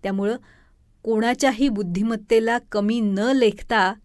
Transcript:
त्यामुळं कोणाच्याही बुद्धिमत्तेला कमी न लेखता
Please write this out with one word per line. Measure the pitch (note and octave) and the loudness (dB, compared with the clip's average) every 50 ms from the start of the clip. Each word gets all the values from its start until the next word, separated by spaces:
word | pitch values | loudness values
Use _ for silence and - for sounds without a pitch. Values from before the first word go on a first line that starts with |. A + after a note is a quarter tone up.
| - | -6
त्यामुळं | F#3+ G3 G3 G3 G#3 A#3 B3+ _ _ _ _ _ _ _ _ _ _ _ _ _ | -4 -4 -2 -2 -2 -4 -6 _ _ _ _ _ _ _ _ _ _ _ _ _
कोणाच्याही | A3 A3+ G#3+ A3 A#3 B3 - - C4+ B3 G#3 C4+ C#4+ | -2 0 0 0 0 0 2 0 0 2 2 0 0
बुद्धिमत्तेला | A3 G3+ G#3 F3 F3 F#3 G#3 A3+ A3+ G#3+ G#3+ _ A#3 A3+ A3+ A3+ A#3 A#3+ - _ - | 0 -2 -4 -4 -2 -2 -2 -2 -4 -6 -2 _ 2 2 2 2 -2 -2 -4 _ -4
कमी | G#3+ G3+ G#3 A3+ A#3+ | -2 0 0 0 0
न | A3 G#3 G3 G3 | 0 0 0 0
लेखता | G#3 B3 C4+ C4 A#3+ G#3+ G#3 G#3 - - A#3+ A3 F#3+ F#3 G#3+ G#3+ _ | 0 2 2 4 4 2 2 -2 -8 -2 0 2 2 0 -2 -6 _